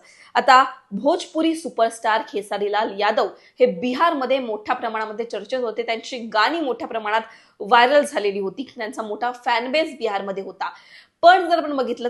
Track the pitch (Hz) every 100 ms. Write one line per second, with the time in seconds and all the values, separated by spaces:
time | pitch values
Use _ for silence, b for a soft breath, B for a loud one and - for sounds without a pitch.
0 | b b b 240 - 262 269 - - 196
1 | 262 349 - 311 320 320 247 214 226 226
2 | 226 220 220 208 202 208 202 202 226 196
3 | 208 220 214 - b b 247 190 247 254
4 | 339 302 254 269 240 214 - 254 240 220
5 | 214 214 226 214 202 254 233 214 233 226
6 | - 254 226 214 226 330 285 233 330 226
7 | 208 220 233 B B B 202 240 247 294
8 | 285 294 202 196 190 180 262 247 214 -
9 | 220 208 240 247 262 233 254 294 320 240
10 | 220 196 196 190 190 - 175 - B B
11 | B _ 339 381 330 339 302 277 233 247